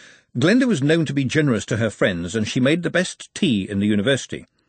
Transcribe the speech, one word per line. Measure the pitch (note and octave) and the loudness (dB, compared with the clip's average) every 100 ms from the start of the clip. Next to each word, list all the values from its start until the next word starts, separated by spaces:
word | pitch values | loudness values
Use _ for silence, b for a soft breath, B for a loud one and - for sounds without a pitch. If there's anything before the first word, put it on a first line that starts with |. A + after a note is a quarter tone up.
| B B B B2 | B B B 0
Glenda | D#3+ B3 B3+ | 2 4 2
was | E3+ | 2
known | C#3+ E3 C#3+ | 2 2 0
to | |
be | C#3 | -2
generous | C#3 D#3 D3+ A2 - | 0 2 2 0 -2
to | G#2+ | -2
her | A2+ | -2
friends, | - B2+ F2 E2+ | 0 0 0 -4
and | A2 G#2+ | -4 -2
she | C3+ | 0
made | B2+ E3+ | 2 2
the | E3 | 0
best | E3+ F3+ - - | -2 -2 -8 -16
tea | - G3 G#2 F#2 | -2 0 0 -2
in | G2 | -2
the | G#2 | 0
university. | G#2 G#2 C3+ - C#2 - _ | 0 0 -2 -4 -12 -14 _